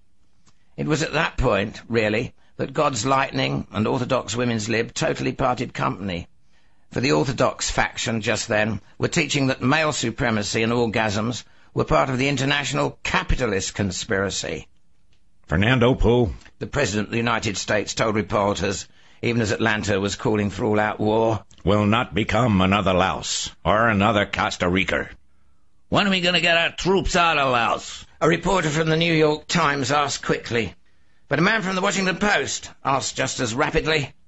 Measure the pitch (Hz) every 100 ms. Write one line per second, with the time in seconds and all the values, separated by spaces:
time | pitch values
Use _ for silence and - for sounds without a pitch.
0 | - - - - - - - - 143 147
1 | 160 139 175 - 127 101 110 - - 113
2 | 107 107 - - - - 131 139 147 127
3 | 135 135 135 131 135 139 - 101 110 131
4 | 123 123 - 113 123 113 107 113 120 -
5 | 151 135 131 123 131 120 113 - 135 98
6 | 95 87 - - - - - - - 123
7 | 127 151 135 113 123 - - - 110 -
8 | - 113 110 107 - 107 107 98 - -
9 | 120 170 147 139 135 131 123 156 156 -
10 | 117 - 127 107 98 110 113 120 117 113
11 | 110 101 110 120 - - - 123 120 156
12 | 139 127 139 135 135 143 131 143 139 -
13 | - - 180 - 120 98 - - 104 87
14 | - 98 98 - - 78 - - - -
15 | - - - - - 80 107 131 117 135
16 | 107 123 107 - - - - 139 135 107
17 | - 117 117 113 110 92 - 107 - -
18 | 113 107 98 110 101 98 101 92 - -
19 | - - 117 117 104 113 113 107 101 98
20 | 98 - 120 107 104 - 117 107 107 -
21 | 107 110 113 107 - - 90 104 104 113
22 | 127 80 104 104 123 95 95 104 95 90
23 | 92 76 - - - - 82 107 117 101
24 | 104 104 98 - 101 - 90 92 90 82
25 | - - - - - - - - - 156
26 | 202 185 175 180 170 170 160 - 170 196
27 | - 180 170 151 135 120 110 78 - -
28 | - - 160 165 170 190 156 147 160 160
29 | 170 160 156 151 - 175 151 143 127 147
30 | 143 - - 147 - 117 95 - - -
31 | - - - 143 185 220 180 190 196 196
32 | 185 180 208 165 123 - - - 131 135
33 | - - 131 - 123 120 147 156 139 160
34 | 131 -